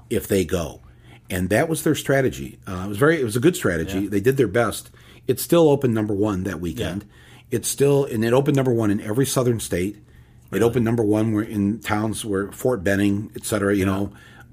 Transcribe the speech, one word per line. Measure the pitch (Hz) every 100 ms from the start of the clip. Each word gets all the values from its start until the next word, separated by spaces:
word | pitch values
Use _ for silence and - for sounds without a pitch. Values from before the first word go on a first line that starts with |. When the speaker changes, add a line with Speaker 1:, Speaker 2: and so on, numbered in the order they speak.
| -
Speaker 1:
if | 110 -
they | 98
go. | 85 90 73 60 - - - - -
And | 92 90
that | 107 160
was | 156
their | 165
strategy. | 147 - 139 127 - 67 - -
Uh, | 90 98
it |
was | 101
very, | 147 165
it |
was | 117 120
a |
good | 151 180
strategy. | 107 82 80 95
Speaker 2:
Yeah. | 98
Speaker 1:
They | 101
did | 110 139
their | 110
best. | 110 110 - - - - - -
It | 120
still | - 170 156
opened | 139 120
number | 110 107
one | 98 107 92
that | 95 82
weekend. | 87 76 80 95
Speaker 2:
Yeah. | - - - - - 117
Speaker 1:
It's | -
still, | - 139 139 139
and | 113
it | 117
opened | 127 143 139
number | 131
one | 117 107
in | 101
every | 104 113 135
southern | 139 123 113
state. | - 87 98 -
It | - - - - -
Speaker 2:
Really? | 98
Speaker 1:
opened | 117 123
number | 113 117
one | 104 107 113
where, | 104
in | - 104 101 113
towns | - 107 110 98
where | 110 98 101
Fort | - 127 117
Benning, | 90 98 101 101 110 -
et |
cetera, | - 107 101
you | 101 98
Speaker 2:
Yeah. |
Speaker 1:
know. | 98 98 - - - -